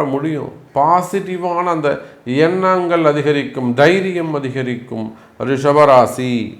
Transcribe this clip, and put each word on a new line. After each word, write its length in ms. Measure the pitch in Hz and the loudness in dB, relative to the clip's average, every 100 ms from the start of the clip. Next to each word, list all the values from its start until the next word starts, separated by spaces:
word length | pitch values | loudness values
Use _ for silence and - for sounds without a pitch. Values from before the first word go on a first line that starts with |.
| 143 | 0
முடியும். 400 | 139 156 147 127 - - - | -2 -4 -6 -8 -14 -8 -2
பாசிட்டிவான 880 | 151 180 180 196 185 180 180 170 180 160 | 2 2 0 -6 -6 -6 -4 -4 -2 -2
அந்த 140 | 147 - - - 123 135 160 | -2 -4 -8 -14 -4 0 2
எண்ணங்கள் 600 | 185 185 185 175 170 156 | 2 0 0 0 2 2
அதிகரிக்கும், 580 | 147 143 143 139 135 123 123 | 2 0 0 -2 -4 -2 4
தைரியம் 520 | 156 190 190 175 160 147 | 4 4 0 -4 -4 -6
அதிகரிக்கும் 680 | 135 131 123 117 120 113 110 - - - 120 | -6 -6 -6 -8 -8 -10 -10 -12 -20 -8 -4
ரிஷபராசி 840 | 135 143 147 143 127 113 - 127 120 101 | 0 2 4 6 6 4 0 -4 -4 -4